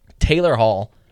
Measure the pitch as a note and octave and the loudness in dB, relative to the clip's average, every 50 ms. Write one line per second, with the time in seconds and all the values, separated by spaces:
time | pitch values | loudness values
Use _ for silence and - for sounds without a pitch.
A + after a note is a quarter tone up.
0 | _ _ _ _ - - D3+ E3+ F3 E3 C3+ A2+ A2+ A2 G2+ F#2+ G#2 - _ _ | _ _ _ _ 0 0 0 0 0 0 0 0 0 0 0 -4 -8 -12 _ _
1 | _ _ | _ _